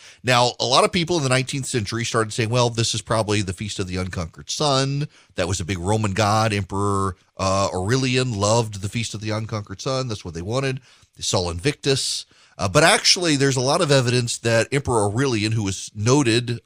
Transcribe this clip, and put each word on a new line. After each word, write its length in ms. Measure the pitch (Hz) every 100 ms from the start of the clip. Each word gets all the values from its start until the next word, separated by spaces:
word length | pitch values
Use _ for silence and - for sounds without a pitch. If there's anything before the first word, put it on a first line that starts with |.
| - -
Now, 300 | 127 123 123 -
a 80 | 117
lot 180 | 139
of 80 | 208
people 240 | 185 165 175
in 60 |
the 60 | 135
nineteenth 380 | 131 131 143 131
century 380 | 127 101 117
started 280 | 117 120 107
saying, 180 | - 110
"Well, 200 | 123 120
this 240 | 117 113
is 80 | 113
probably 400 | - 110 104 104
the 100 | 95
Feast 260 | 90 107 -
of 80 | 92
the 100 | 92
Unconquered 540 | 92 90 82 - -
Sun. 560 | - 147 135 135 143 147 _ _ -
That 100 | 87
was 140 | 98
a 40 |
big 140 | 85 90
Roman 340 | 87 110 104
god. 400 | 95 104 107 110
Emperor, 640 | 101 95 98 101 98 98 92 _ -
uh, 320 | 95 98 92
Aurelian 640 | 90 95 131 131 127 127 101
loved 460 | 101 117 110 98
the 60 | 101
Feast 260 | 120 110
of 60 | 104
the 100 | 107
Unconquered 500 | 107 110 110 98 98
Sun. 280 | 135 131 131
That's 160 | 104
what 100 | 90
they 80 | 80
wanted. 380 | 85 131 135 131 - _ _ -
They 60 |
saw 280 | - 104 87
Invictus." 760 | 85 135 - 143 135 - - - _ _ -
Uh, 100 | 98
but 160 | 147
actually, 520 | 165 220 - 190 175 139
there's 200 | 139 127
a 40 |
lot 200 | 127 170
of 100 | 156
evidence 460 | 139 120 123 120 -
that 320 | 117 113 110
Emperor 380 | 139 131 117 101
Aurelian, 440 | 110 139 110 110
who 100 | 113
was 280 | 98 - -
noted, 680 | 107 110 147 120 113 120 117